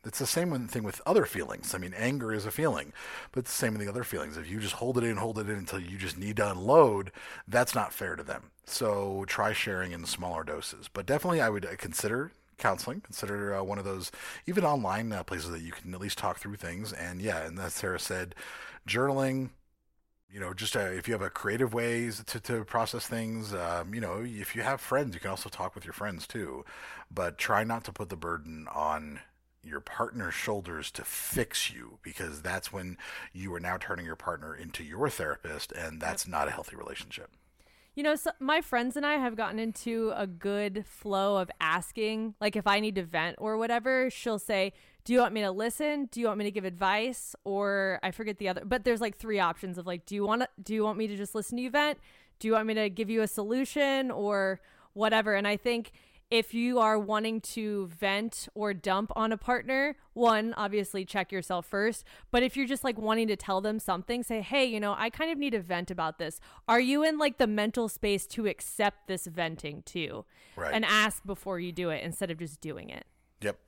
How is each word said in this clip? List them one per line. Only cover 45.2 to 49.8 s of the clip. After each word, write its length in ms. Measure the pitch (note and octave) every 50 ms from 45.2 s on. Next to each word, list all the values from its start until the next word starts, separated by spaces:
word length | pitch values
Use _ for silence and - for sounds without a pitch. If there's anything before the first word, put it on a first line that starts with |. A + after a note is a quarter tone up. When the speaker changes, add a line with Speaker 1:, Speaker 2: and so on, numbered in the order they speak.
Speaker 2:
want 120 | A#3+ F#3+ G#3
me 80 | A3
to 100 | G#3 F#3+
listen? 540 | F#3 G3 A3 A#3 - - D4+ D4+ D4 D4 C#4 A3+ -
Do 80 | A#3
you 60 | A#3
want 120 | A3 G3+ G#3
me 60 | G#3
to 60 | G#3
give 160 | F#3+ G#3 F#3
advice?" 680 | F#3+ F3 F3 F#3+ F#3 G3+ G#3+ A3+ C4 B3 - - - - - -
Or 540 | G3+ G3 G3+ G3+ G3 G3+ G3 G3 F#3+ F#3 - -
I 80 | F#3
forget 260 | F3 - A3+ G#3+ G3+
the 120 | - G3+ F#3
other, 140 | F#3 - -
but 180 | G3+ B3 B3+ -
there's, 160 | B3+ A#3 G#3
like, 160 | A#3 G#3+ G#3
three 220 | - - A3 G#3+ G3+
options 400 | F3+ E3 E3+ - - F#3 F3+
of, 80 | F3+